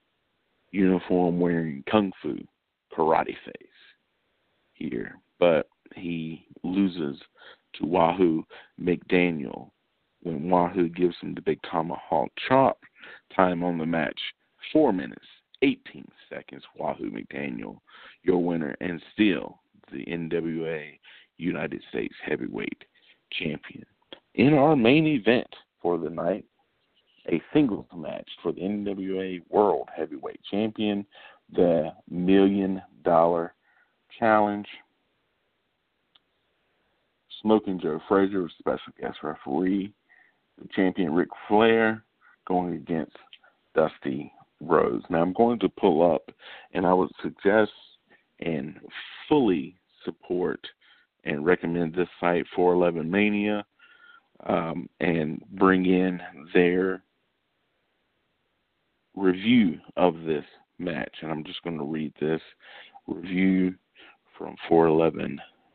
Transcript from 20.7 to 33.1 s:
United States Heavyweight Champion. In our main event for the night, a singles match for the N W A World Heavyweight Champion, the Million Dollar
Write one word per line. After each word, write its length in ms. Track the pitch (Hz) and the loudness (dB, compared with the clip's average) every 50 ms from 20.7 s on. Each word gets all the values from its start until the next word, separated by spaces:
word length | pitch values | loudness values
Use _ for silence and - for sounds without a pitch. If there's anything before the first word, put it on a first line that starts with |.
| 82 78 76 76 73 _ _ - - - _ _ _ | -6 -8 -10 -14 -18 _ _ -20 -20 -20 _ _ _
United 460 | - 80 90 87 78 80 73 69 - - - | -8 -6 -6 -4 -4 -6 -6 -8 -10 -12 -8
States 260 | - 64 52 - - - - | -8 -6 -6 -6 -10 -12 -6
Heavyweight 580 | 78 76 - 57 - - 52 - - - _ - _ _ _ _ _ _ _ _ - | -6 -6 -6 -6 -8 -8 -8 -8 -10 -10 _ -18 _ _ _ _ _ _ _ _ -12
Champion. 540 | - - 92 78 73 - - - - - - _ _ _ _ - - - _ _ - | -10 -6 -6 -6 -8 -8 -12 -16 -20 -20 -20 _ _ _ _ -20 -20 -20 _ _ 0
In 200 | - 113 143 156 | 4 4 6 6
our 220 | 139 135 156 156 | 6 6 6 6
main 300 | 135 110 117 139 160 156 | 6 6 6 6 6 4
event 420 | 156 151 120 95 110 123 117 - - - - _ _ _ _ | 2 0 0 2 2 2 2 0 -6 -14 -20 _ _ _ _
for 180 | - 87 87 82 | -2 -2 -2 0
the 120 | 82 76 | -2 -6
night, 340 | 82 82 82 87 98 - - _ _ _ _ _ _ _ _ _ _ _ _ _ _ _ - - | -6 -4 -2 -2 -2 -4 -6 _ _ _ _ _ _ _ _ _ _ _ _ _ _ _ -6 -2
a 100 | 85 80 - - | -2 -2 -2 0
singles 340 | - 151 147 120 98 82 - _ - | 2 2 2 2 0 -4 -8 _ -14
match 340 | 85 76 73 65 - - - - - | -12 -10 -10 -10 -12 -12 -16 -16 -8
for 100 | - 85 | -6 -6
the 100 | 76 76 | -6 -4
N 220 | 87 98 104 104 101 | -4 -4 -4 -4 -4
W 360 | 101 98 98 95 95 95 92 | -6 -6 -6 -6 -6 -4 -4
A 200 | 95 92 92 87 80 - | -6 -6 -8 -10 -8 0
World 400 | 82 98 104 98 82 67 64 - - | 2 4 4 4 4 0 -2 -8 -8
Heavyweight 460 | - 78 78 73 65 64 - - - - - | -8 -8 -8 -8 -12 -12 -12 -14 -14 -12 -6
Champion, 560 | 98 101 110 107 107 - 110 104 101 101 101 _ _ - - - - _ _ _ - | -4 -2 -2 -2 -2 -2 -2 -2 -2 -2 -4 _ _ -20 -20 -20 -20 _ _ _ 0
the 380 | - 90 87 82 80 78 80 - - _ - | 2 2 4 4 2 0 -4 -8 -14 _ -10
Million 720 | 82 87 90 90 98 98 98 98 98 101 95 95 95 95 - - _ _ - | -6 -2 2 4 6 6 6 6 4 2 0 -2 -4 -6 -8 -16 _ _ 0
Dollar 500 | 92 | 4